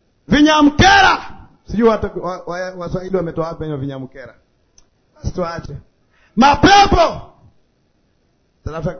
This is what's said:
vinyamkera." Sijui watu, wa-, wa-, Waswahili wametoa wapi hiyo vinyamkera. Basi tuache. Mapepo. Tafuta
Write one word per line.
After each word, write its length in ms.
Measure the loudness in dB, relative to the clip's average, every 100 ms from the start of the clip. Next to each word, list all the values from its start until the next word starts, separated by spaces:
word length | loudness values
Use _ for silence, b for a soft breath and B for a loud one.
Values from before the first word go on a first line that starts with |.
| _ _ -2
vinyamkera." 920 | 2 4 4 2 4 4 6 4 0 -6 -18 -20 _
Sijui 240 | -8 0 0
watu, 360 | 0 -4 -8
wa-, 180 | -10 -10 -10
wa-, 280 | -10 -10
Waswahili 420 | -10 -10 -8 -6 -6
wametoa 300 | -4 -6 -8
wapi 160 | -8
hiyo 120 | -10 -8
vinyamkera. 580 | -8 -10 -14 -18 -20 _ _ _ _ _ _ _ _
Basi 180 | _ -10
tuache. 420 | -8 -8 -10 -14 -18 -20 _ _ _ _ 2
Mapepo. 960 | 2 4 6 6 6 4 0 -2 -14 _ _ _ _ _ _ _ _ _ _ _ _ _
Tafuta 320 | -12 -8 -8